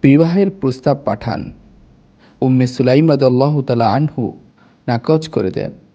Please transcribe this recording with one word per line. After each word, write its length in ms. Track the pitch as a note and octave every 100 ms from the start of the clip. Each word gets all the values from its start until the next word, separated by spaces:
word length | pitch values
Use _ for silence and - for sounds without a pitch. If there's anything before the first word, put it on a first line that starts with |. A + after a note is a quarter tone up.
বিবাহের 480 | C#3 C#3+ E3 F3+ G3
প্রস্তাব 480 | F#3+ C3 B2+ - C#3
পাঠান। 480 | - G#2 - - - - - - _ _ _ _ _ _
উম্মে 260 | C3 B2+ B2+
সুলাইম 440 | B2+ B2 C3 D#3+
রাদিয়াল্লাহু 520 | C#3 C3 B2+ C3+ D3+
তাআলা 300 | C3 A#2+ A#2
আনহু 460 | A2 D3+ - A2+ - - _ _ _ -
নাকচ 400 | A#2 - D#3+ D#3+
করে 220 | - F#2+
দেন। 200 | - G2+ - _